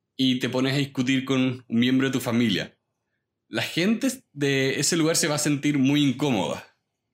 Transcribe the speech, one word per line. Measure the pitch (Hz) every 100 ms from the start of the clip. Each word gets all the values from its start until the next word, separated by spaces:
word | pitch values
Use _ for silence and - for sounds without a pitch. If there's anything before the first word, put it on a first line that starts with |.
| _ -
y | 131 127
te | 131
pones | 127 131
a | 139
discutir | 139 - 127 135 135
con | 135 131 120 -
un | 113
miembro | 123 131 131
de |
tu | 131
familia. | 123 113 120 85 78 _ _ _ _ _ _ _ _
La | 110
gente | 117 - 185 226 269 - _
de | 143 143 139 135 127
ese | 143 175
lugar | 156 165
se | 165
va | 147
a |
sentir | 156 143 147 147
muy | 131 147
incómoda. | 143 104 143 113 78 - - _ _ _ _